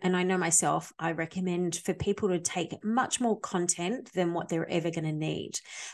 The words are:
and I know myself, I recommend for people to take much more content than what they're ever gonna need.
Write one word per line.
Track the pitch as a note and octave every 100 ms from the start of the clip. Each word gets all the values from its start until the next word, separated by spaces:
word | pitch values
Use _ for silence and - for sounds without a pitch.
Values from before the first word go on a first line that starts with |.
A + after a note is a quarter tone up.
and | F#3 F#3
I |
know | F3+ F#3+
myself, | E3 E3 D#3 D#3 D#3+ -
I | E3
recommend | D#3+ E3 F#3 F#3 F3 F3+ E3
for | -
people | F3+ - G3+ G#3
to | F3+
take | E3+ - E3+ -
much | G#3 A#3 - -
more | A#3+ G#3+
content | - F#3 F3 - F3 B3 B3
than | F#3 F3+
what | E3+ E3+
they're | E3 E3
ever | F3 E3
gonna | E3 D#3+
need. | D3+ D#3 D3+ - - - - -